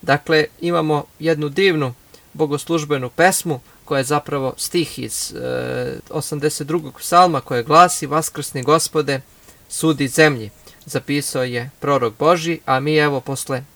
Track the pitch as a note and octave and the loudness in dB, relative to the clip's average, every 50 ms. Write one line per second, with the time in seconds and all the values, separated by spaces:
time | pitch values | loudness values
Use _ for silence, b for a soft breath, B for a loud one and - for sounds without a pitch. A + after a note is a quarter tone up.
0 | - - C#3 C#3+ - - E3 D#3 D3+ - _ - - E3+ F3 E3+ D#3+ D#3 D3+ D3 | 2 0 0 0 2 2 2 2 2 0 _ -6 -4 -2 0 0 0 0 0 -2
1 | C#3+ _ _ _ D3+ E3 D#3+ D3+ D3+ D3 C#3 F3+ G3 G3 E3+ D#3 C#3+ B2+ B2 _ | -2 _ _ _ -2 0 0 0 -2 -4 0 2 2 2 4 2 -2 -4 -6 _
2 | _ b b b b b _ D3 D#3 C#3+ C#3+ C#3+ - - E3+ E3 D3+ D3 D3 C3+ | _ b b b b b _ -4 -2 -2 -2 -6 -4 -2 -2 -2 0 -2 -2 -2
3 | B2+ B2 - - E3+ F#3 F#3 - - F3 D3 B2 b b b b b - D3+ C#3 | -2 -6 2 4 4 4 4 2 -4 -4 -6 -6 b b b b b -2 -2 -2
4 | C3 C3 D3 D3 - - D3 C#3 C3 C3 - - - - - F3 D#3 - - - | 0 0 -2 -2 -2 -2 -6 -4 -4 -4 -6 -6 -10 -4 -2 -2 -2 -2 -6 -10
5 | B2 A2 - - - - - - B2 B2+ B2+ B2+ B2 B2 B2+ B2+ B2+ C3 C3 - | -10 -8 -8 -8 -8 -8 -10 -8 -6 -4 -4 -4 -4 -4 -4 -6 -6 -6 -8 -10
6 | - - - D3+ C#3+ - D#3 D3 C#3+ D3+ - - D3+ C#3 D#3+ F3 D#3 C3+ B2+ - | -12 -8 -8 -6 -6 -6 -6 -2 -2 -2 -2 -2 -6 -4 -4 -4 -4 -6 -14 -12
7 | - - E3+ F3 F#3 F3+ D#3+ C3+ - - C3+ A#2+ A#2 C#3 D#3 D#3+ F3+ F3 - - | -6 2 6 6 6 6 4 -2 -4 -2 -4 -4 0 4 8 8 8 6 4 -4
8 | - C3+ D3 D#3+ D#3 - - D3+ C#3+ - - C#3 B2+ C#3 D3+ E3 - - - D#3 | -4 -2 -2 -2 -2 -2 -8 -8 -10 -8 -8 -6 2 2 2 2 2 0 -2 -2
9 | D3 C3+ C#3 C3 C3 _ b b b b b b b _ - - - D#3+ D#3 C#3 | 0 0 -2 -4 -6 _ b b b b b b b _ -8 -2 0 0 0 0
10 | C#3+ C3 - - D#3 D3+ C#3+ A#2+ G#2+ G#2 _ B B B B B B - - D3+ | -2 -2 4 4 4 4 4 0 -8 -12 _ B B B B B B -6 -6 -6
11 | - - C#3+ D3 C#3 - - C3+ B2+ B2+ B2 A#2+ A#2+ C3+ - _ - C#3 C#3+ C3+ | -4 -2 -4 -2 -2 -4 -4 -2 -4 -2 -4 -6 -6 -8 -12 _ -2 0 0 2
12 | B2 A2+ G#2+ _ - D#3 F3+ E3+ D#3+ E3+ E3 D#3 _ - C3+ C3 C3+ D3+ D#3 D3+ | 2 -2 -2 _ 2 4 4 4 2 -4 -6 -6 _ 0 0 0 0 2 2 2
13 | D3+ D3 C#3 C3 - - C#3 - - - C3+ B2 C#3 - _ | 2 2 0 -2 -4 -4 -8 -6 -4 -6 -6 -6 -6 -12 _